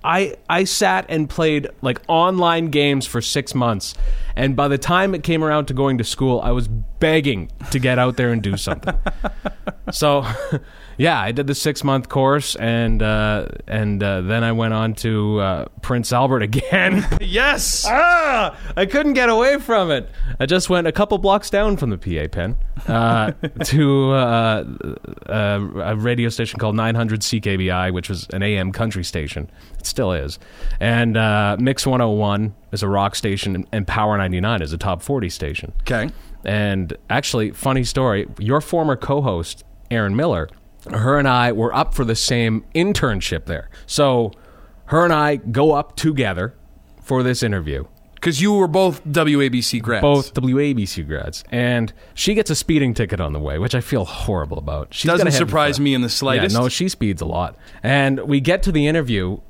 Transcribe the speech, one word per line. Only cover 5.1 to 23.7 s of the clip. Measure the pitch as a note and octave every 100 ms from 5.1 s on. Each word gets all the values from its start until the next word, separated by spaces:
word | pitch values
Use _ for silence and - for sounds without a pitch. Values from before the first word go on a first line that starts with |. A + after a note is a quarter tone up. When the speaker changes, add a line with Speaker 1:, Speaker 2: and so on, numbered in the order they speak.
Speaker 1:
it | F3+
came | C#3+ D#3+
around | D#3 D3+ C#3+
to |
going | C3 C#3 B2+
to | A2
school, | - C3 B2
I | -
was | B2+ A2
begging | A2 - - D#3+ D#3+ C#3+ G#2 D#2+ - -
to | C3+
get | B2+ B2
out | B2+ A#2+
there | B2
and | A#2
do | G2+ G2
something. | - - - -
<laughs> | - - - - - - - - -
So, | - D3+ C#3+ A2+ A2 C#5+ D3
<laughs> | - - - -
yeah, | D#3+ C#3+
I | G2+
did | A#2+ C#3
the | C#3
six-month | D3+ C#3+ C#3+ C3+ B2+
course, | C#3 C3+ C#3+ C#3 -
and, | A2+ A#2 A#2 A2
uh, | G#2+ G#2+ G#2+ G#2+ - - -
and, | G#2+ G#2 G2+
uh, | G2+ G2
then | F#2 A#2
I | A#2
went | A2+ A2+ A2
on | A2+ G#2+
to, | A#2 A2 G#2 G#2
uh, | F#2+ F2 - -
Prince | - B2 A2+
Albert | B2 C3+ B2+
again. | G#2 G#2+ - F#3+ F#3 F#3+ -
<laughs> | -
Speaker 2:
Yes! | - G3+ C#4 C#4 - - -
Speaker 1:
Ah! | B3+ F4 F4 D#4 B3 F#3 - - -
I | F#3+
couldn't | C#4+ D4
get | C4 B3
away | A3 B3+ C#4
from | A#3+ A3+ F3
it. | C#3 - - - -
I | C3+
just | F3+ -
went | F3+ E3+
a |
couple | D3+ G3+ G3
blocks | G3 G3 -
down | G3+ G#3+ G3+
from | B2+
the | F#2+
P | - D#2+
A | D2+
pen, | - F2 A#2 - - -
uh, | A2+ A#2 A#2 G#2+
<laughs> | - - -
to, | -